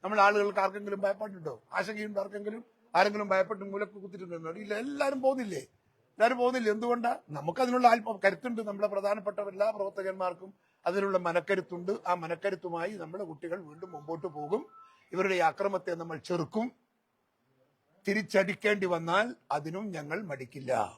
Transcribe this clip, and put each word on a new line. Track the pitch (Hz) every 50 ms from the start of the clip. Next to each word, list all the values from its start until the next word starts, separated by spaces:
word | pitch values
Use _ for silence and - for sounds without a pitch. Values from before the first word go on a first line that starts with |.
| -
നമ്മൾ | 190 208 214
ആളുകൾക്ക് | 196 202 208 208 202 202 190 202
ആർക്കെങ്കിലും | 196 190 190 208 202 202 202 196
ഭയപ്പാടുണ്ടോ? | 196 196 196 196 214 214 196 185 160 151 127 107 _ _ -
ആശങ്കയുണ്ടോ | 175 190 196 220 214 214 214 208 196
ആർക്കെങ്കിലും? | 196 202 202 208 202 208 214 233 233 _ _ _ _ _ _
ആരെങ്കിലും | 175 190 208 202 208 208 202 190
ഭയപ്പെട്ട് | 190 190 185 220 196 196
മൂലക്ക് | 202 196 202 208 208 208 208 190
കുത്തിയിട്ടുണ്ടോ? | 196 180 185 185 175 170 165 160 160
ഇല്ല, | 165 202 214 202 208
എല്ലാവരും | 214 233 269 285 277 285 277 277 269 254
പോകുന്നില്ലേ? | 262 277 262 247 208 180 143
എല്ലാവരും | 123 - _ _ _ _ _ _ _ _ _ - 208 233 262 247
പോകുന്നില്ല. | 247 247 254 262 233 214
എന്തുകൊണ്ടാ? | 208 214 226 240 240 240 226 240 - - - _
നമുക്കതിനുള്ള | 147 143 143 156 170 - 262 247 247 254 247 240
ആത്മ | 226 240 214 226 220 196 -
കരുത്തുണ്ട്. | 196 190 165 - 247 240 220 226 214
നമ്മുടെ | 202 202 208 208 196
പ്രധാനപ്പെട്ട | 196 190 202 208 214 185 202 208 208
എല്ലാ | 208 202 190 190 202 220
പ്രവർത്തകന്മാർക്കും | 214 208 196 196 196 196 190 190 190 190 185 180 175 170 180 190 - _ _ _ _ _ _
അതിനുള്ള | - 175 196 196 196 190 185
മനക്കരുത്തുണ്ട്. | 180 175 170 175 170 - 202 185 170 - 180 175 175 180 208 233 - -
ആ | -
മനക്കരുത്തുമായി | 175 165 165 170 165 170 202 190 170 - 180 170 165 165 190 214 196 170
നമ്മുടെ | 156 170 196 208
കുട്ടികൾ | 165 160 143 - 170 165 196 180 151
വീണ്ടും | 151 160 180 185 175
മുമ്പോട്ട് | 151 147 151 170 165 147
പോകും. | 185 147 147 147 147 180 233 320 - - - - - _ _ _ _ -
ഇവരുടെ | 175 190 196 190
ഈ | 180 170 160
അക്രമത്തെ | 151 - 196 196 196 185 - - 175
നമ്മൾ | 170 165 165 160 156 - -
ചെറുക്കും. | 180 170 165 135 - 220 226 254 - _ _ _ _ _ _ _ _ _ _ _ _ _ _ _ _ _ _ _ _ _ _ _ _ _ _ -
തിരിച്ചടിക്കേണ്ടി | 196 214 208 - - 196 196 185 202 - - 208 208 208 190
വന്നാൽ | 185 175 165 165 165 170 190 214 240 254 - _ _ 139
അതിനും | 151 147 156 160 190 214 214 180
ഞങ്ങൾ | 160 151 143 156 185 220 180
മടിക്കില്ല. | 143 131 135 123 - 143 131 123 127 117 107 95 -